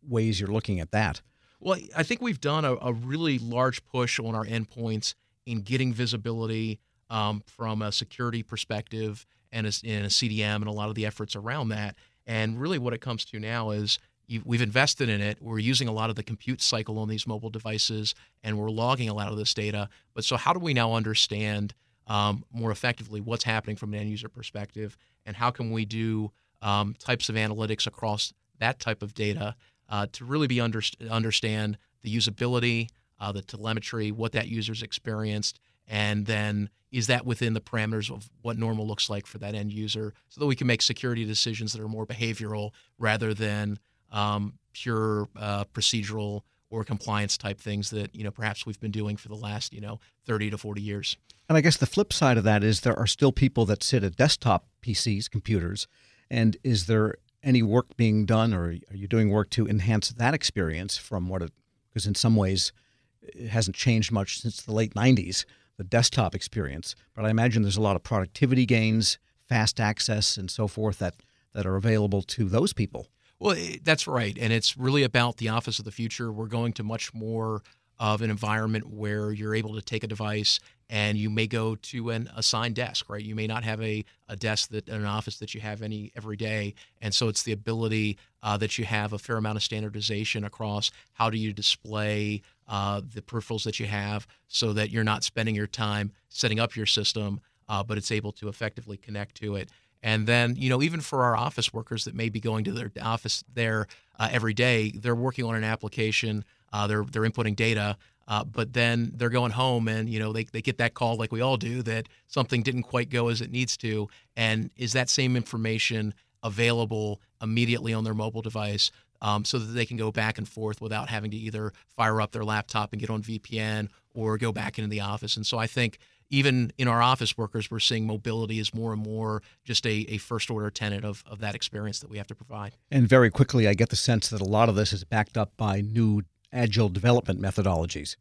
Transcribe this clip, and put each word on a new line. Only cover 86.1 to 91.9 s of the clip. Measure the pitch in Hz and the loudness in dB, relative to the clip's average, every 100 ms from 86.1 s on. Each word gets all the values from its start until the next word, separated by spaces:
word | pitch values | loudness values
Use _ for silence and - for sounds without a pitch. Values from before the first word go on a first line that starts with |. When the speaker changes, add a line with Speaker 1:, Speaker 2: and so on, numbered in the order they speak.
| - | -12
Speaker 2:
every | 107 104 | -10 -6
day. | 110 107 104 101 - _ | -2 -2 -4 -6 -20 _
And | 110 | -2
so | 98 117 | 2 2
it's | 107 | 0
the | - | -2
ability, | 107 104 113 113 110 107 101 _ _ | -4 -2 -2 2 2 0 -2 _ _
uh, | 107 104 | -2 0
that | 107 - | 0 -2
you | 107 | -2
have | 107 104 | 0 -2
a | 104 | -4
fair | - 113 | -4 -2
amount | 107 107 | 0 -2
of | |
standardization | - 107 107 107 101 101 107 110 | -2 -4 -6 -6 -4 -2 -2 -2
across | 104 - 110 104 - - - | -4 -6 -4 -2 -2 -6 -20
how | _ 113 | _ 0
do | 110 | 2
you | 110 | -2
display, | 104 104 - - | -2 0 -2 -2